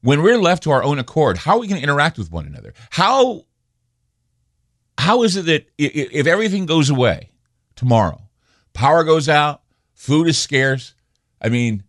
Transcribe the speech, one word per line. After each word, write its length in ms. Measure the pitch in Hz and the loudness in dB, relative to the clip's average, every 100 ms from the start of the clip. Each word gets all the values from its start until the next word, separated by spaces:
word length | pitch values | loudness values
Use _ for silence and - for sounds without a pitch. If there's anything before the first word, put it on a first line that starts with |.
When 200 | 120 143 | 2 2
we're 160 | 175 240 | 4 4
left 280 | 180 180 | 2 0
to 80 | 156 | 0
our 100 | 135 | 0
own 160 | 139 143 | 0 -4
accord, 400 | 123 - 143 92 | -4 0 0 0
how 140 | - | 0
are 80 | 214 | -2
we 80 | 226 | 0
gonna 120 | 190 | -4
interact 380 | 143 143 151 160 | -2 0 -2 -2
with 140 | 87 | -10
one 120 | 82 | -10
another? 300 | 76 71 50 - - | -12 -16 -20 -20 -14
How, 540 | - 190 262 254 214 _ _ _ _ _ _ _ _ _ _ _ _ _ _ _ - | -2 0 2 0 -2 _ _ _ _ _ _ _ _ _ _ _ _ _ _ _ -6
how 240 | 156 240 | 0 2
is 140 | 226 185 | 2 -2
it 100 | 165 | -2
that 160 | 156 - - | -2 -2 -4
i-, 40 | |
i-, 240 | 147 151 135 | -4 -2 -4
if 140 | 143 143 | -2 0
everything 400 | 180 220 196 180 | 2 0 -4 -2
goes 240 | 160 139 | 0 0
away 400 | 139 123 85 - _ _ _ _ - | 2 0 -2 -10 _ _ _ _ -6
tomorrow, 440 | 127 117 92 - - _ _ _ _ | 0 2 2 -4 -20 _ _ _ _
power 320 | - 135 165 | -2 2 2
goes 240 | 160 160 143 | 4 2 2
out, 340 | 147 147 147 _ _ _ | 2 0 -4 _ _ _
food 320 | _ - 151 165 | _ -2 0 2
is 100 | 143 | -2
scarce, 580 | - 139 135 135 - _ _ _ _ _ | -2 0 0 -2 -8 _ _ _ _ _
I 100 | 110 | -4
mean 340 | 120 120 107 | -2 -2 -6